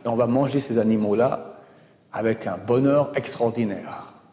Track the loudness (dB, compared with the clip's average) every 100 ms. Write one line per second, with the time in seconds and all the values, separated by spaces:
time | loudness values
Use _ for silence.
0 | -2 0 2 2 2 0 0 0 2 2
1 | 2 2 2 0 -6 -18 -20 -20 -20 _
2 | _ -4 -2 -2 -4 -6 0 2 4 4
3 | 2 -2 -6 -2 -2 0 -2 -4 -10 -14
4 | -16 -20 _